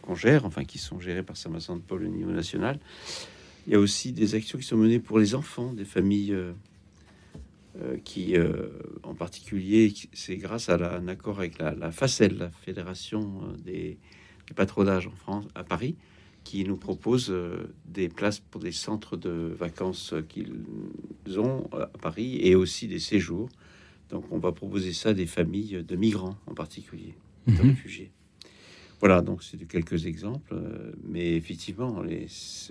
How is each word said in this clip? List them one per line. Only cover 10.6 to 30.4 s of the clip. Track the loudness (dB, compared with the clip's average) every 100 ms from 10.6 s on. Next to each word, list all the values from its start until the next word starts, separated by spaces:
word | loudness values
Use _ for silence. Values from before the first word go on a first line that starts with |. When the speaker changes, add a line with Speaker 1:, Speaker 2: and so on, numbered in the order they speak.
| 2
Speaker 1:
à | 2
la, | 2 -2
un | -6
accord | -6 -6 -4
avec | -6 -4
la, | -4 -4
la | -6
facel, | 0 2 6 4 4
la | -6
Fédération, | -10 -10 -8 -8 -10 -6 -4
euh, | -4 -6 -10 -10
des, | -10 -8 -8 -10 -18 -20 -20 -20 -8
des | -2
patronnages | 0 4 4 4 0
en |
France, | -8 -8 -8 -8
à | -10
Paris, | -4 -2 -2 -6 -12 -20 -20 -20
qui | -8 -4
nous | -2 -2
propose, | -4 -4 2 2 2
euh, | -2 -2 -6 -10 -14 -10
des | -4 -4
places | 0 -2 -2
pour | -8 -10
des | -8
centres | -6 -6 -6 -6 -6
de | -4
vacances, | -4 -4 -4 -6 -4 -4 -4 -6
euh, | -6 -6
qu'ils | -8 -8 -10 -10 -10 -10 -12 -14 -14 -6 -2
ont, | 0 -2 -6 -6
euh, |
à | -8 -6
Paris | -6 -4 -4 2
et | 6 8
aussi | 6 0 -6
des | -6
séjours. | 2 2 2 -2 -6 -10 -20 -20 -20 -20 -10
Donc, | -10 -6
on | -2
va | 0
proposer | -2 -4 -2 -2
ça | 0 2
à |
des | 2 2
familles | 2 2 0 -2 -6 -4
de | 2
migrants | 2 2 -2 -8 -10
en | -10
particulier, | -10 -12 -14 -14 -14 -18 -20 0 6
de |
Speaker 2:
Mhm. | 8 10
Speaker 1:
réfugiés. | 8 0 -12 -14 _ _ -20 -20 -20 -20 -20 -20 4
Voilà, | 8 8
donc | 6 -2
c'est | -8 -14
de | -4
quelques | -4 0 -2 -2
exemples, | -6 -6 -8